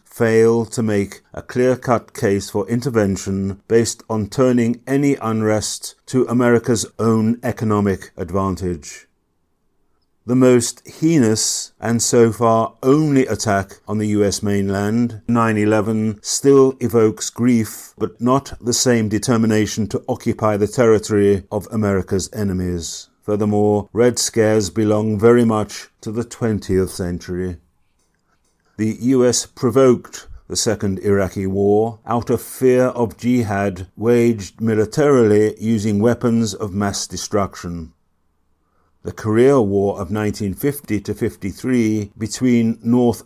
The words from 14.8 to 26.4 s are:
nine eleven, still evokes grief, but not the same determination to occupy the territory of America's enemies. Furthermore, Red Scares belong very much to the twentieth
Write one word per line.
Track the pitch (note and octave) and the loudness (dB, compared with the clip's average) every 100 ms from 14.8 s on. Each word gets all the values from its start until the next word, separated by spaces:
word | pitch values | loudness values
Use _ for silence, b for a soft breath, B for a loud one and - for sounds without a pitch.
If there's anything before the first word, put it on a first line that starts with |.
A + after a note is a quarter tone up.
| G2+ A#2 A#2+ A2 - | -2 0 -2 -4 -2
nine | A#2+ A2+ G#2+ | 0 2 2
eleven, | G#2 G#2+ G#2 A2 A2 G#2 | 2 0 0 -2 -4 -6
still | - - C#3 C#3 C3 C3 | -8 -2 4 6 4 2
evokes | A#2+ A#2 A2 - - | -2 2 2 0 -10
grief, | - A#2+ A#2+ G#2+ - - _ | -2 2 2 0 -8 -20 _
but | G#2+ - | -8 -4
not | A#2+ C3+ - - | 0 0 -2 -10
the | A2 | -6
same | A#2+ B2+ A#2 A2 | -2 0 0 0
determination | G#2 A#2 A#2 A2+ G#2+ G#2 - G2+ | -2 0 0 2 2 0 -2 -6
to | - - | -6 -6
occupy | A#2+ A#2 G#2+ G#2+ G#2 | -6 -4 -2 -2 0
the | G2+ | -2
territory | - A#2 G#2+ - G#2 G2+ G2+ - | 2 4 4 2 2 2 2 -2
of | G#2 F2+ | -8 -6
America's | G#2+ G#2 G2 F2+ G2 - | -2 0 0 -2 -4 -4
enemies. | A2 G2+ F#2 F2+ F2 D#2+ - - _ | -6 -4 -4 -4 -6 -8 -14 -18 _
Furthermore, | - G#2 G#2+ G#2 G#2 G#2 G2 | -4 -2 0 2 2 0 -2
Red | G2+ A#2+ A#2+ | 2 2 2
Scares | - A#2 G#2+ G#2+ F#2+ | -4 0 2 2 0
belong | A2 G#2+ G#2+ A2 G#2+ | -2 0 0 0 2
very | A#2 A#2+ A#2 | 4 6 4
much | A2 G#2 - - _ | 0 -4 -10 -18 _
to | - | -10
the | G#2+ | -8
twentieth | A#2 - | -8 -6